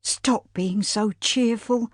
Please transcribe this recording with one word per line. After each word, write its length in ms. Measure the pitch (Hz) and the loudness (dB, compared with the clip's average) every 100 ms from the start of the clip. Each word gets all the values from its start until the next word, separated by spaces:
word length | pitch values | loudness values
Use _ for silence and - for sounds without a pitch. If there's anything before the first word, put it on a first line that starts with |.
| - - - | -6 -4 0
Stop 260 | 240 - | 0 -2
being 280 | - 185 185 | -4 -2 0
so 300 | 202 - 214 - | -2 0 -2 -2
cheerful 680 | - - 240 226 - 247 233 | -2 2 2 0 0 -2 0